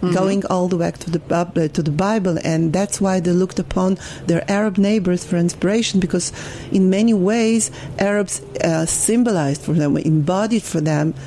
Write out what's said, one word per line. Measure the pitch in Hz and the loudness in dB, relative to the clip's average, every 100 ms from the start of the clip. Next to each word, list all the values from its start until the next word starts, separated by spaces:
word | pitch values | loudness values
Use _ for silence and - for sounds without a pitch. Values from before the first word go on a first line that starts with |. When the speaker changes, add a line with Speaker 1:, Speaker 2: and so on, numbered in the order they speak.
Speaker 1:
Mm-hmm. | 180 | 0
Speaker 2:
going | 180 190 196 - | 2 2 0 0
all | 185 180 | 0 0
the | 180 | 0
way | 170 | -2
back | - | -4
to | - | -4
the | 165 | -4
Bab-, | - 165 170 175 | 0 -2 0 0
uh, | 156 | -2
to | - | 0
the | 156 | -2
Bible, | 147 196 220 185 160 | 0 0 0 0 -2
and | - 160 165 | 0 0 2
that's | 175 202 - | 0 -2 0
why | 196 185 | 0 2
they | 175 | 2
looked | 180 185 - | 2 0 -2
upon | - 185 185 190 - - - | -4 0 0 -2 -6 -6 -2
their | 170 - | 0 0
Arab | 202 214 190 | 0 0 2
neighbors | 196 220 180 180 | 2 2 0 -2
for | - 175 | -2 0
inspiration, | 170 - 180 220 226 196 | 0 0 0 0 0 0
because | 180 180 - - - - - | 0 -2 -2 -8 -14 -14 -2
in | 196 185 | 2 4
many | 190 226 | 4 4
ways | 208 185 233 226 226 - - - - | 4 2 2 2 2 -2 -6 -10 -2
Arabs, | 196 208 196 - - - | 0 0 -2 -6 -8 -2
uh, | - 160 165 | 0 0 0
symbolized | - - 233 240 185 139 170 | 0 2 2 2 2 0 -2
for | - | 0
them, | 156 147 151 | 0 2 0
embodied | - 156 147 185 214 226 | 2 2 2 0 0 0
for | - 165 | -2 -2
them, | 151 151 156 - | 0 0 0 -4